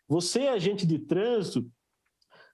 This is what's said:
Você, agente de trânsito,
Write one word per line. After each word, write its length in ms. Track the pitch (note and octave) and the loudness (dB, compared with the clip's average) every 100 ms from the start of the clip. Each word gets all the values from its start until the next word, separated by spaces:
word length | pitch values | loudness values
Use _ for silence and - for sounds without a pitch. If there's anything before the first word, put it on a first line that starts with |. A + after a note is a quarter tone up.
| - | -2
Você, 420 | D#3+ E3+ A#3 C#4 | -2 0 0 0
agente 380 | A#3 F3 G3+ E3+ | 2 0 0 0
de 120 | D3+ | 0
trânsito, 680 | D3+ E3+ A3+ A#3 D3+ B2+ A#2+ - _ _ _ _ _ - - | 0 0 2 0 0 -4 -6 -12 _ _ _ _ _ -20 -20